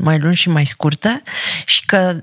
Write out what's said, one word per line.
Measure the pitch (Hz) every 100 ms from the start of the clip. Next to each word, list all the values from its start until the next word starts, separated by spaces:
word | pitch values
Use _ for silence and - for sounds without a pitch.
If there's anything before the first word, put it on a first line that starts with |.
mai | 160 156
lungi | 160 175
și | 175
mai | 156 139
scurte | - 151 147 214 269 - - - - -
și | - -
că | 196 180 165